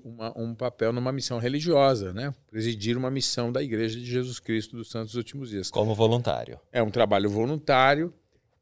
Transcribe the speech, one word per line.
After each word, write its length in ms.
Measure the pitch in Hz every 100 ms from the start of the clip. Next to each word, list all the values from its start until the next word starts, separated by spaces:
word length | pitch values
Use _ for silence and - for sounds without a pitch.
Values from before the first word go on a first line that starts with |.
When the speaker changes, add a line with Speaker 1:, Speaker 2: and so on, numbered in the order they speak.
Speaker 1:
uma, 320 | 117 117 113 120
um 200 | 117 113
papel 360 | 123 - 113
numa 200 | 123 127
missão 260 | 135 - 120
religiosa, 760 | 123 143 170 143 139 120 92
né? 220 | 95 139 - _
Presidir 500 | 110 117 107 110 123
uma 140 | 131
missão 400 | 135 - - 120
da 100 | 131
Igreja 380 | 143 110 113 117
de 60 | 123
Jesus 320 | 127 127 120
Cristo 380 | - 113 - 120
dos 120 | 113
Santos 220 | 117 110
dos 60 | 120
Últimos 340 | - 139 123
Dias. 180 | 101 90
Speaker 2:
Como 240 | 107 110
voluntário. 680 | 107 110 120 120 60 57 - _
Speaker 1:
É 100 | 120
um 80 | 110
trabalho 400 | 120 104 101 101
voluntário, 840 | 104 123 151 - 131 135 147 175 - _ _ _ _